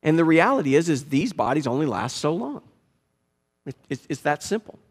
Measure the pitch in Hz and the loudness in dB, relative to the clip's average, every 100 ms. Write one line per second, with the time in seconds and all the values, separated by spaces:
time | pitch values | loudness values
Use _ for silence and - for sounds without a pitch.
0 | 156 160 160 160 190 269 151 135 170 143 | 2 4 6 6 4 2 2 2 2 -2
1 | 123 135 214 - 110 143 135 123 151 98 | 0 -2 -2 -2 0 0 0 -2 -2 -2
2 | 117 - 147 170 247 294 _ _ _ _ | -6 -4 -4 -4 -6 -10 _ _ _ _
3 | _ _ _ _ _ _ - 131 _ 139 | _ _ _ _ _ _ -16 -16 _ -12
4 | _ 143 147 147 - 214 - - _ | _ -6 -2 -4 -4 -6 -6 -20 _